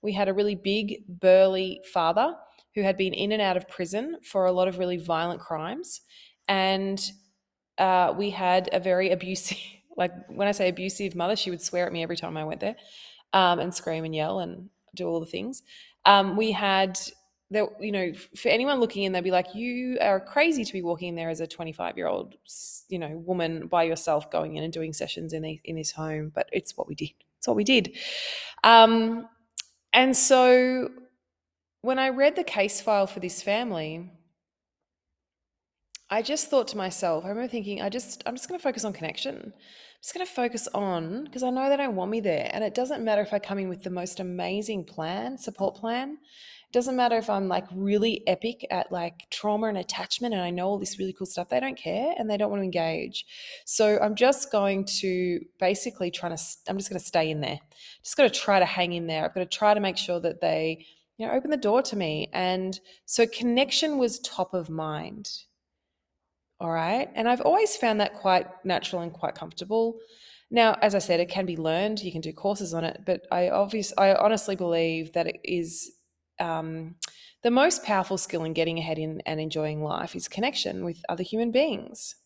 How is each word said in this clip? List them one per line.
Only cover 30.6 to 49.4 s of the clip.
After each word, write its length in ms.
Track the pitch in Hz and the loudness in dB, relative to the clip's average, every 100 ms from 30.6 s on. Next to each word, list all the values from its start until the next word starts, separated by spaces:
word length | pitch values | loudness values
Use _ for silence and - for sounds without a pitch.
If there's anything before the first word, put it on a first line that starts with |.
| 254 254 254 254 254 _ _ _ _ _ _ _ | 6 0 -4 -8 -20 _ _ _ _ _ _ _
when 160 | 226 262 | -2 2
I 120 | 262 | 2
read 260 | 254 285 302 | 6 4 4
the 80 | |
case 360 | 339 - 202 - | -2 0 0 0
file 260 | - 208 190 | 2 2 2
for 140 | - | -2
this 220 | 180 - | -6 -6
family, 680 | - 208 240 180 156 160 180 - _ _ _ _ _ _ _ _ _ _ _ _ _ _ _ _ _ - _ | -2 -2 -2 -4 -6 -8 -12 -18 _ _ _ _ _ _ _ _ _ _ _ _ _ _ _ _ _ -20 _
I 120 | 208 | -4
just 260 | 226 294 - | -2 -2 2
thought 200 | 277 220 | 2 0
to 80 | 208 | -4
myself, 480 | 190 185 180 160 | -4 -2 0 0
I 40 | 180 | -2
remember 220 | 208 247 | -6 -6
thinking, 320 | 240 202 202 | -6 -6 -4
"I 80 | 202 | -4
just, 320 | 226 247 - | -4 -8 -8
I'm 120 | - 247 | -8 -8
just 120 | - | -8
gonna 100 | 359 | -4
focus 260 | 294 240 | -4 -4
on 80 | 214 | -6
connection. 600 | 196 160 - 269 - - | -6 -8 -6 -8 -8 -14
I'm 480 | - - - - _ | -18 -20 -20 -20 _
just 120 | - | -10
gonna 120 | 349 359 | -8 -8
focus 420 | - 240 233 - | -2 -4 -2 -4
on, 520 | - 202 175 165 208 294 | -4 -2 -2 -4 -8 -8
'cause 140 | 254 | -6
I 80 | 254 | -4
know 180 | 254 269 | 0 0
they 80 | 277 | 0
don't 200 | 277 196 | 0 -2
want 140 | 185 | -2
me 100 | 226 | -2
there. 300 | 202 156 - | 0 -2 -2
And 120 | - | -4
it 100 | 214 | -2
doesn't 300 | 214 254 294 | -2 -4 -2
matter 180 | 220 208 | 0 0
if 100 | 208 | 0
I 60 | 208 | -2
come 200 | - 202 | -4 -6
in 100 | 190 | -4
with 140 | 180 | -6
the 80 | 190 | -6
most 280 | 180 180 - | -6 -6 -6
amazing 640 | 185 180 175 196 208 208 | -6 -4 -4 -4 -4 -6
plan, 540 | 165 - 160 190 233 262 | -6 -8 -6 -4 -6 -8
support 380 | - 202 196 - | -12 -2 -4 -2
plan. 360 | 220 240 269 | -6 -4 -6
It 600 | 302 _ - - - _ | -10 _ -20 -20 -20 _
doesn't 240 | 240 247 254 | 0 0 2
matter 200 | 240 226 | 2 2
if 120 | 220 | 2
I'm, 200 | 202 190 | 0 2
like, 180 | 180 185 | -2 -2
really 540 | 180 196 208 226 220 - | -4 0 2 2 0 0
epic 400 | 180 226 233 - | 0 0 -4 -2
at, 200 | 180 - | -2 -2
like, 380 | 180 170 170 - | -4 -4 -8 -12
trauma 380 | - | -6